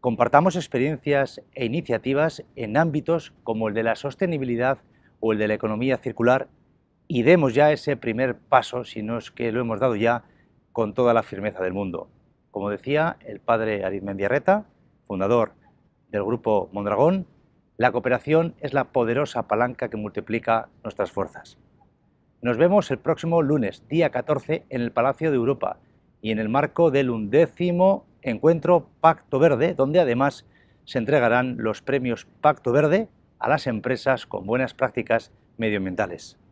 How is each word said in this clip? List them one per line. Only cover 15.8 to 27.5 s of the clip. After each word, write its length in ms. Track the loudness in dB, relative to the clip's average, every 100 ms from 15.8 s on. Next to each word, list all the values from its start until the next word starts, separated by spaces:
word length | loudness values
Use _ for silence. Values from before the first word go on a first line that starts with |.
| _ _ _
del 140 | -6
Grupo 460 | -4 -4 0 0 -2
Mondragón, 560 | -6 -4 2 2 2 -6 _ _ _ _ 0
la 140 | 2
cooperación 640 | 2 0 -2 2 0 0 -6
es 140 | -4
la 120 | -4 -2
poderosa 640 | -2 0 0 -2 -4 -2
palanca 420 | 0 0 -2 -8
que 80 | -6
multiplica 720 | -8 -8 -6 -4 0 -2 -2 _
nuestras 280 | -14 -6 -4
fuerzas. 460 | -4 -8 -10 -20 _ _ _ _ _ _ _ _ _
Nos 160 | -4 2
vemos 340 | 4 4 2
el 80 | -4
próximo 420 | -2 -4 0 0
lunes, 420 | 2 0 -2 -6 _
día 220 | 0 0
catorce, 560 | -2 -2 -4 -2 -6 _
en 120 | -6
el 100 | -4
Palacio 400 | 0 0 0 0
de 60 | 0
Europa 400 | 0 -2 -4 -8 _ _ _ _
y 100 | -4
en 80 | -2
el 100 | 0
marco 420 | 0 0 2 2
del 180 | 2 0
undécimo 960 | -2 0 2 2